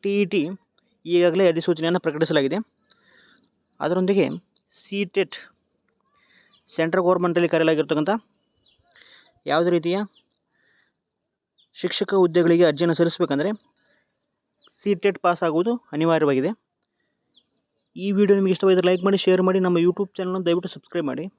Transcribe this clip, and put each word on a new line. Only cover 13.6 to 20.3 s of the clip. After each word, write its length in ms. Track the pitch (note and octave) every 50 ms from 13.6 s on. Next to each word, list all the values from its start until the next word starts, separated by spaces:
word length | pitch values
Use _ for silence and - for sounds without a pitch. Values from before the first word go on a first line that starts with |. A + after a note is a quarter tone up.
| _ _ _ _ _ _ _ _ _ _ _ _ _ _ _ _ _ _ _ _ _ _ _
ಸಿ 180 | _ _ G#3 G3+
ಟೆಟ್ 240 | F3 - G3+ F#3 -
ಪಾಸ್ 220 | - F3+ F3 E3+ F#3
ಆಗುವುದು 280 | E3 D3+ E3 F3+ A3 A#3+ A#3+ _ _
ಅನಿವಾರ್ಯವಾಗಿದೆ. 580 | - D3+ D#3+ E3 E3 D#3+ D#3 C#3+ C#3 C3 C3 F3 A3 _ _ _ _ _ _ _ _ _ _ _ _ _ _ _ _ _ _ _ _ _ _ _ _ _ _ _ _
ಈ 120 | E3 F#3 G3
ವಿಡಿಯೋ 240 | G3+ F#3+ G#3 G3 G3+ G3
ನಿಮಗೆ 160 | G3 F#3+ F#3
ಇಷ್ಟವಾಗಿದ್ದರೆ 320 | - - F#3+ F#3 F3+ F3 F3+
ಲೈಕ್ 160 | F#3 F3+ F3+
ಮಾಡಿ, 140 | G3 G3 F#3
ಶೇರ್ 240 | - - F#3 F3+ F#3
ಮಾಡಿ, 160 | F#3 F#3 F#3+
ನಮ್ಮ 180 | F#3 F3+ F3 E3+
YouTube 320 | E3+ F3+ F3+ - G3+ F#3+
ಚಾನಲ್‌ನ 300 | _ - F#3 F#3